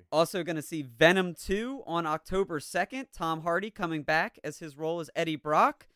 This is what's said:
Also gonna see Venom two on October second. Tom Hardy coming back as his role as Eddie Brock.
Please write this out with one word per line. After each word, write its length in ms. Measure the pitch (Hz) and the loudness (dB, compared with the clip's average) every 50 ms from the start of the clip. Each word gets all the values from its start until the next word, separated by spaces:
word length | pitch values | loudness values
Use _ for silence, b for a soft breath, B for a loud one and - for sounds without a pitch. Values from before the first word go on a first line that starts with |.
| 87 _ | -12 _
Also 320 | 147 156 170 - - 185 | 2 2 2 2 0 -4
gonna 200 | 160 170 165 156 | -4 -4 -6 -6
see 180 | 139 - 170 156 | -6 -8 -8 -8
Venom 540 | 139 127 117 117 156 165 180 190 185 180 160 | -10 -10 4 6 8 8 8 6 2 0 -4
two 480 | - - - 190 208 233 254 277 269 - | -8 -4 -4 -2 -2 -2 -4 -8 -10 -8
on 200 | - 165 170 165 | -4 -2 -2 0
October 520 | 156 156 156 - - 185 190 196 165 170 143 | -2 -2 -4 -4 -2 -2 -2 0 0 -4 -6
second. 500 | - - - 175 190 - 262 262 262 - | -6 -4 -2 -2 -2 -2 -4 -10 -10 -12
Tom 300 | - - 175 160 160 160 | -10 -6 -4 -4 -4 -2
Hardy 280 | 156 170 170 185 202 220 | -2 -2 -2 -2 -2 -4
coming 320 | - - 196 165 160 156 | -6 -6 -4 -4 -4 -2
back 360 | 139 - 156 160 185 220 - - | 0 2 2 2 2 0 -4 -8
as 180 | - 151 147 - | -10 -10 -10 -10
his 180 | 175 151 135 143 | -12 -14 -8 -4
role 200 | 160 160 170 175 | -4 -2 -2 -2
as 120 | 160 - - | -6 -4 -2
Eddie 220 | 156 170 165 156 | -2 0 0 -2
Brock. 520 | 147 - 151 151 170 226 277 294 - - - _ | -2 0 2 4 6 6 4 2 -2 -10 -20 _